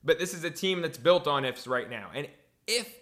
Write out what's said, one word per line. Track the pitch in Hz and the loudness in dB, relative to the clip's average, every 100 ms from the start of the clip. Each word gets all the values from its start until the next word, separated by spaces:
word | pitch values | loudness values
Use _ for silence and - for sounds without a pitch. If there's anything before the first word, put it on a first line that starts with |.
| 151 | 2
but | 160 | 2
this | 180 | 0
is | 180 165 | -4 -6
a | |
team | - 190 180 | -2 0 0
that's | 165 - | -2 0
built | 131 175 151 | 6 6 6
on | 143 | 2
ifs | 131 120 120 | 0 -4 -2
right | 123 110 | -2 -2
now. | 117 95 107 | -10 -10 -10
And | 147 - _ _ - | -10 -14 _ _ -2
if | 226 226 - | -2 -2 -10